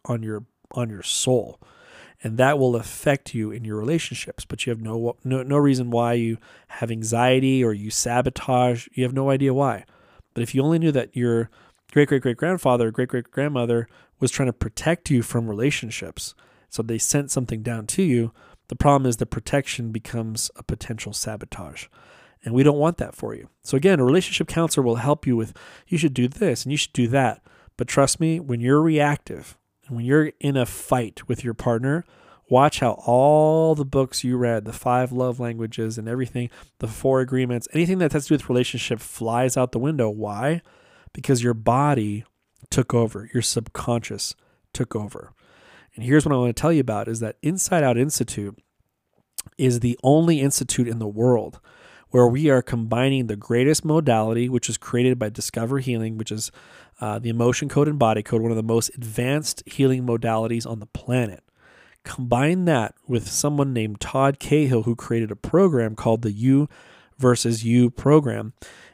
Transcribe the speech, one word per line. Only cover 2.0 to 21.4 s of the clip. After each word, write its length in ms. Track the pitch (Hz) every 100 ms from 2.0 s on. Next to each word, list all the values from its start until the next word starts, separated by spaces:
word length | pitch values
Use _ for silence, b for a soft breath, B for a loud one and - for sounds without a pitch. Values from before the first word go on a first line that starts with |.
| B B 117
And 120 | 113
that 200 | 131 147
will 200 | 127 117
affect 580 | - - 151 139 - 123
you 160 | 107
in 140 | 110 110
your 120 | 107
relationships, 680 | 117 165 - - - - -
but 200 | 120 -
you 40 |
have 100 | 113
no, 360 | 110 113 117 - 127
no, 180 | 131
no 140 | 127 143
reason 340 | 143 127 120
why 220 | 117 117
you 240 | 120 113 113 b b b
have 200 | - 117
anxiety 720 | 113 110 117 127 131 135 131
or 120 | 117
you 180 | 104 107
sabotage. 960 | - 120 120 127 - - 123 127 120 -
You 100 | -
have 100 | 123
no 160 | 135 135
idea 240 | 135 139
why. 300 | 131 139 107 - b b b _
But 80 | 117
if 140 | 117 131
you 80 |
only 160 | 147 165
knew 140 | 165
that 240 | 139 - 123
your 320 | 120 117 117 b b b _
great-great-great-grandfather, 1000 | 147 147 135 127 113 165 185 135 120 113
great-great-grandmother 960 | 113 127 123 - - 147 131 120 117 113 b b b
was 100 | 127
trying 160 | - 127
to 60 |
protect 580 | - 107 - 156 175 -
you 100 | 127
from 280 | 113 117 113
relationships, 840 | 104 139 - 117 - 90 - - - b b b
so 120 | -
they 160 | 113 113
sent 320 | - 143 139
something 320 | 135 123 110
down 260 | 117 113 110
to 140 | -
you, 300 | 185 120 117 b b b -
the 80 | -
problem 300 | 147 143 131
is 100 | 113
the 80 | -
protection 680 | - - 143 - - 113
becomes 580 | 110 - 117 110 107 - -
a 80 |
potential 480 | - - - 110 104
sabotage. 760 | - 110 107